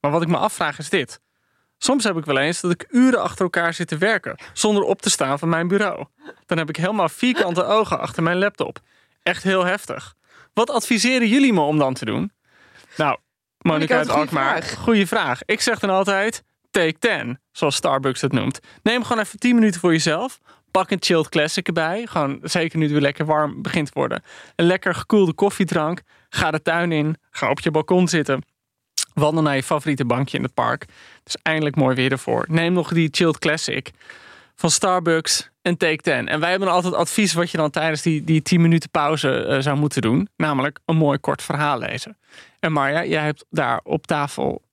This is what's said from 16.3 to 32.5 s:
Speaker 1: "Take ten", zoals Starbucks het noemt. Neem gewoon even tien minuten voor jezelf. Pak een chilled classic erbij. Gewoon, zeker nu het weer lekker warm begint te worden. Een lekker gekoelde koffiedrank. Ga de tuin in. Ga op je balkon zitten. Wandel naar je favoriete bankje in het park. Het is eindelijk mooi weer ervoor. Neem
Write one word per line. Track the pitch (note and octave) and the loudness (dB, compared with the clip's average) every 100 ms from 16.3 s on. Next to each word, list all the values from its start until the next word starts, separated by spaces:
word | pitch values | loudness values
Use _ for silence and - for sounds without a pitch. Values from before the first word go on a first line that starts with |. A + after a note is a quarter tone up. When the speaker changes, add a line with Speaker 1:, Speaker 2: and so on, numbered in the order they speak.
| - _ _ _ | -6 _ _ _
Speaker 1:
"Take | G3 D#3+ D#3 | 0 0 2
ten", | A#3 F3 A#2 B2+ _ | 0 0 -4 -10 _
zoals | - D3+ - | -2 -2 0
Starbucks | E3 C3+ C3+ C3 | 0 0 -2 -2
het | C3+ | -2
noemt. | C3 C3+ - - - | 0 -2 -6 -16 -4
Neem | G#3+ A#3+ | -2 0
gewoon | A3+ A3+ | 0 -2
even | G3+ - | -2 -2
tien | B3 A#3+ | 2 6
minuten | G#3+ F3 | 4 4
voor | F3+ | 2
jezelf. | D#3+ D#3+ D#3 B3+ - _ _ _ | 2 2 -2 -4 -10 _ _ _
Pak | F#3+ F#3 | -2 0
een | F#3+ | -2
chilled | - E3+ D#3 | 2 0 2
classic | E3 D3+ - F3+ | 0 0 -2 -4
erbij. | E3 D#3+ G3+ A#3 | -2 -2 -4 -4
Gewoon, | E3+ C#3 C#3 | -2 -2 -4
zeker | E3 F3+ D#3+ E3 | -4 -2 -2 0
nu | |
het | D3+ | 0
weer | D3 | 2
lekker | C#3+ C#3+ D3+ | 0 0 -2
warm | D3+ D3+ C3+ | 0 0 -4
begint | C#3 - D3 | -4 -4 -4
te | - | -4
worden. | C3 - _ - - - | -4 -4 _ -20 -12 0
Een | E3+ | 2
lekker | F#3 F#3+ E3 | 2 0 -4
gekoelde | - G#3+ F#3 | 2 4 4
koffiedrank. | - G3+ - F#3 E3+ D3+ F3+ _ _ _ | 2 0 0 0 0 -2 -4 _ _ _
Ga | - D#3+ | -2 -2
de | D#3 | 0
tuin | - E3 E3+ | 0 0 0
in. | D#3 D3+ D#3+ _ | 0 0 -4 _
Ga | - B2+ | -4 -2
op | C#3 | 0
je | E3+ | 0
balkon | D#3 - F3+ F3+ | 0 2 2 4
zitten. | E3 C#3+ C3+ - _ _ _ _ - - | 2 0 -4 -6 _ _ _ _ -8 -6
Wandel | - D3+ D#3+ | 0 2 4
naar | D3+ C#3 | 2 0
je | |
favoriete | - D3+ D#3 C#3 A#2+ | 0 -2 -2 -2 0
bankje | B2 C3+ C#3 | 0 -2 -4
in | |
het | B2+ | -4
park. | - A#2 B2 - - - - | -2 -2 -4 -10 -20 -20 -20
Het | - | -14
is | - | -6
eindelijk | - D#3 D3 C#3+ | -2 0 0 2
mooi | C3 B2+ | 2 2
weer | B2+ | 0
ervoor. | C3+ - A#2 | -2 -2 -4
Neem | - | 0